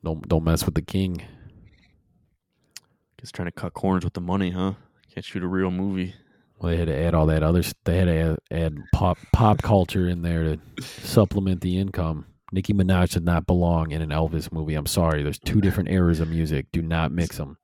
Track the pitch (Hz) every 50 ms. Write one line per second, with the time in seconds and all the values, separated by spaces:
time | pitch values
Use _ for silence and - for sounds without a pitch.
0 | - 80 80 78 - - 85 80 80 82 82 82 - - 78 80 76 - - 95
1 | 95 92 90 82 - - - - - - - - - - _ _ _ _ _ _
2 | _ _ _ _ _ _ _ _ _ _ _ _ _ _ _ - _ _ _ _
3 | _ _ _ - - - - - 90 85 - - - 87 _ - - 98 95 92
4 | 85 90 _ - 87 87 90 98 95 90 90 92 92 98 98 - _ _ _ _
5 | _ _ _ - 98 - - 95 87 90 92 92 95 92 90 92 95 101 95 92
6 | 90 92 - _ _ _ _ _ _ _ _ _ - 82 85 85 85 82 73 67
7 | 82 85 82 80 78 78 80 78 78 78 85 87 85 - - _ _ - 85 90
8 | 95 87 85 80 80 80 80 - _ _ - 80 82 80 76 73 - - - -
9 | - 92 90 - - - - - 117 107 104 - - - 110 98 90 - - 95
10 | 90 87 90 87 85 85 85 82 80 80 78 78 - - - - - - - -
11 | - - - 120 104 95 - 101 95 95 95 90 - 90 90 92 98 98 - -
12 | 87 80 80 76 - - - _ _ - - 95 92 - 104 98 92 90 95 90
13 | 90 85 - 90 82 87 87 82 - - 90 90 87 85 85 82 80 80 76 80
14 | 80 78 73 78 82 78 80 78 73 - - 80 78 76 78 76 71 - - 95
15 | 85 82 78 73 71 73 71 - _ - - 110 98 95 - - 90 - 95 95
16 | 87 85 85 78 82 80 82 82 82 76 78 69 - _ - 85 82 80 82 80
17 | 82 71 62 87 82 80 - - 78 67 67 _